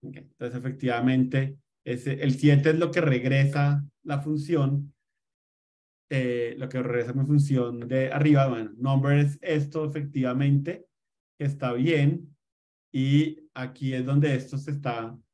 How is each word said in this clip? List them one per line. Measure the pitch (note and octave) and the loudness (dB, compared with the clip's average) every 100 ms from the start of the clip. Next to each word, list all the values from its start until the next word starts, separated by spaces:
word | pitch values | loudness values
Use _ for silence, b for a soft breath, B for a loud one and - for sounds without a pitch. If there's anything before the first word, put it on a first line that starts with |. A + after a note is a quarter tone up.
ok, | - - | -16 -18
entonces | - _ B2 B2 | -20 _ -10 -8
efectivamente | C3 C3 B2+ A#2 B2+ C3 B2+ C3+ C3+ - _ _ | -8 -4 -2 0 2 2 2 0 -2 -6 _ _
ese, | - B2 - C#3 | -8 -8 -6 -2
el | C#3+ | 0
siete | - D3 C#3+ D#3 | 4 6 6 4
es | D#3 | 2
lo | E3+ | 2
que | - | 2
regresa | D#3+ B2+ B2 C#3 C#3 C#3+ C#3+ C#3+ C#3+ _ | 2 2 2 2 2 2 2 0 -2 _
la | - C#3+ | -8 -6
función, | C#3+ D3+ D3 E3 C3+ C#3+ C#3+ _ _ _ _ _ _ _ _ _ _ _ _ | -4 -4 0 0 2 0 -4 _ _ _ _ _ _ _ _ _ _ _ _
eh, | C3+ B2+ A#2+ A#2+ B2 | -2 0 -2 -4 -6
lo | B2+ | -8
que | B2+ | -4
regresa | A#2+ A#2+ A2+ | -2 -2 -2
mi | C#3 C#3 | -2 2
función | D3 C#3+ C3 A#2+ A#2+ A#2+ | 2 4 2 0 -4 -4
de | C3 C3 | -2 0
arriba. | C#3+ D3+ C#3+ C3+ | 0 4 4 4
Bueno, | A#2+ G#2+ A#2 | 0 -6 -6
number | C3 C3+ C#3 C#3+ | 0 2 2 2
es | D3 - | 2 -2
esto | F#3 D3+ C#3+ D#3+ | -2 -2 -2 -4
efectivamente, | D3+ D3+ C#3+ C#3 B2+ B2+ C#3 C#3+ C#3+ F3+ - _ _ _ _ _ | -4 -4 -6 -2 -2 0 2 2 0 -10 -14 _ _ _ _ _
que | C#3+ | -6
está | C#3+ B2+ | -4 -4
bien. | A#2+ C#3+ D#3+ C#3+ E3+ - _ _ _ _ _ _ | -2 0 2 2 0 -8 _ _ _ _ _ _
Y | C3+ C3 C#3+ D#3 - - | -4 2 4 2 -4 -18
aquí | - B2+ - C3+ | -12 -12 -8 -6
es | C3 B2+ | -4 0
donde | C#3+ D3+ C3 | 2 2 0
esto | - C#3+ | -4 -10
se | C#3+ | -8
está | C#3+ B2+ A#2 A#2 A2+ _ | -8 -6 -6 -8 -14 _